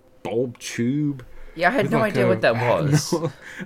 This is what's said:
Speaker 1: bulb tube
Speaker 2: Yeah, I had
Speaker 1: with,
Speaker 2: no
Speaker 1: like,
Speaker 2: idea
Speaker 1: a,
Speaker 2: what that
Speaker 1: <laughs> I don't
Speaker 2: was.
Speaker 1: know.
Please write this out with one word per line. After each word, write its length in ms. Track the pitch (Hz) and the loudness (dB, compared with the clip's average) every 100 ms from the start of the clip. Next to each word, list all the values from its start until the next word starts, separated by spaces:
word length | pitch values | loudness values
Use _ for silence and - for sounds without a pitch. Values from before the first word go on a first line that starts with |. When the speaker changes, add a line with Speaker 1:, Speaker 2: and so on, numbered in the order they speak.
| _ _ | _ _
Speaker 1:
bulb 360 | 85 110 127 - | -6 -2 -4 -6
tube 640 | - - 120 147 147 135 - - - | -10 -4 -2 0 -2 -4 -12 -16 -12
Speaker 2:
Yeah, 140 | 165 175 | 0 0
I 40 | |
had 100 | 277 269 | 2 2
Speaker 1:
with, 60 | |
Speaker 2:
no 60 | 226 | 2
Speaker 1:
like, 140 | 214 | 0
Speaker 2:
idea 140 | 135 123 | 2 2
Speaker 1:
a, 20 | |
Speaker 2:
what 120 | 113 | 4
that 120 | 139 | 2
Speaker 1:
<laughs> 20 | 117 | 2
I 120 | 120 | 2
don't 220 | 92 143 | 2 2
Speaker 2:
was. 200 | 151 - | 2 2
Speaker 1:
know. 200 | 165 160 - - - | -2 -4 -8 -18 -8